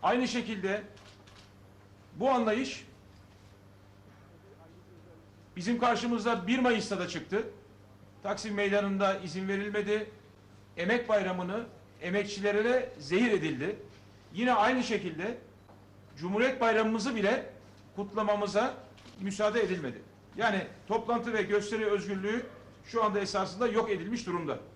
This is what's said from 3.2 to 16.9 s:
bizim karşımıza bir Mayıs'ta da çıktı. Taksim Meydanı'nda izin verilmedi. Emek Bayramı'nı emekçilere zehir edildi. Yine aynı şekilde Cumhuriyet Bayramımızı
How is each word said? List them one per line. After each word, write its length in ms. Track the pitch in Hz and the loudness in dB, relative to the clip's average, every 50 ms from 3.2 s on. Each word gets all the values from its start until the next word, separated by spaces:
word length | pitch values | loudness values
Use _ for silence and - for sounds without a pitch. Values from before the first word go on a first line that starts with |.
| - - - - - - - - - - - - - - - - - - - - - - - - - - - - - - - - - - - - - - - - - - - - - - - | -20 -20 -20 -20 -20 -20 -20 -20 -20 -20 -20 -20 -20 -20 -20 -20 -20 -20 -20 -20 -20 -20 -20 -20 -20 -20 -20 -20 -20 -20 -20 -20 -20 -20 -20 -20 -20 -20 -20 -20 -20 -20 -20 -20 -20 -18 -14
bizim 240 | 185 170 196 240 - | -8 -2 -2 0 2
karşımıza 680 | 240 240 233 - - 240 240 226 202 233 233 202 175 185 | 4 2 2 2 0 -2 -2 0 0 0 0 0 0 0
bir 120 | 240 262 | 0 2
Mayıs'ta 400 | 247 247 233 220 - - 208 175 | 4 4 2 2 0 -2 -4 -4
da 80 | 175 165 | -4 -4
çıktı. 360 | - 165 151 - 190 208 233 - - - - - - - - - - - - - - - - | -6 -8 -8 -2 -2 -2 -2 -4 -8 -16 -20 -20 -20 -20 -20 -20 -20 -20 -20 -20 -20 -10 -6
Taksim 300 | 196 208 196 - 220 208 | -6 -6 -4 -4 -6 -2
Meydanı'nda 680 | 202 202 196 202 202 208 196 196 196 202 190 196 196 | 0 0 2 2 2 2 2 0 2 2 2 2 0
izin 280 | 185 175 147 185 190 190 | -4 -6 -6 -6 -4 -2
verilmedi. 640 | 196 196 202 208 208 208 202 202 208 214 214 214 - - - - - - - - - - - - - - | -2 -2 -2 -2 -2 -2 0 0 0 0 -2 -6 -12 -20 -20 -20 -20 -20 -20 -20 -20 -20 -20 -20 -8 -4
Emek 320 | 175 185 226 247 240 - | 0 2 2 2 2 2
Bayramı'nı 560 | 214 208 190 185 185 180 180 180 190 220 240 - - - - - - - | 2 2 2 2 -2 -2 -2 -2 -4 -4 -6 -6 -14 -20 -20 -20 -20 -10
emekçilere 880 | - 175 180 208 202 202 202 202 196 202 202 208 214 240 247 254 240 - - - | -6 -2 0 0 -2 -2 -4 -2 0 2 2 4 4 4 4 2 0 -2 -8 -12
zehir 320 | 147 135 165 190 247 240 | -6 -2 2 2 4 4
edildi. 440 | 214 185 156 160 139 123 143 175 214 - - - - - - - - - - - - | 4 2 2 0 -2 -2 -4 -4 -4 -6 -10 -18 -20 -20 -20 -20 -20 -20 -20 -14 -6
Yine 200 | 175 240 254 247 | -2 2 2 4
aynı 300 | 214 208 226 262 254 240 | 6 6 4 4 2 2
şekilde 540 | - 220 202 - 185 160 151 175 208 247 - - - - - - - - - - - - - - - - 143 | 0 0 0 -2 -2 -4 -4 -4 -6 -6 -6 -12 -20 -20 -20 -20 -20 -20 -20 -20 -20 -20 -20 -20 -20 -16 -8
Cumhuriyet 440 | 151 180 196 214 240 262 262 247 | -4 -2 2 2 2 2 2 2
Bayramımızı 540 | 240 226 220 214 220 220 | 2 4 4 4 4 2